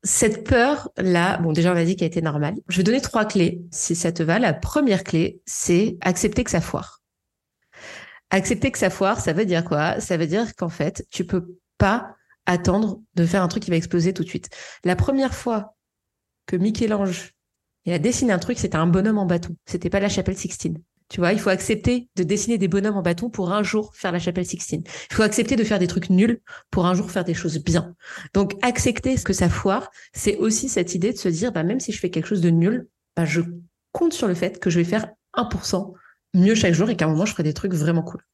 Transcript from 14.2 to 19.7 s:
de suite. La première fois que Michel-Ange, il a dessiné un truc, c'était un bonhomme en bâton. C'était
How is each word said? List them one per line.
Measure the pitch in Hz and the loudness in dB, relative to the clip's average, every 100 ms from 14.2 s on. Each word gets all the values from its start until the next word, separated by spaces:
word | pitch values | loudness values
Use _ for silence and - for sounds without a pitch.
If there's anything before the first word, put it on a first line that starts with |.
de | 170 | -6
suite. | 175 - - - - | -6 -10 -20 -20 -6
La | 175 180 | -2 0
première | - 269 262 | 2 2 0
fois | - - 220 202 _ _ _ _ _ _ _ - | -2 -2 -4 -4 _ _ _ _ _ _ _ -6
que | 180 | 0
Michel-Ange, | 196 220 226 214 196 170 - _ _ _ _ _ | 0 0 0 0 0 -4 -10 _ _ _ _ _
il | - | -4
a | 170 | 0
dessiné | 196 240 247 | 0 2 2
un | 185 | 2
truc, | - 247 | 0 -2
c'était | 185 160 | 0 2
un | 170 | 4
bonhomme | 180 208 214 | 4 4 2
en | 185 | 2
bâton. | 175 170 165 | 0 -2 -14
C'était | - | -8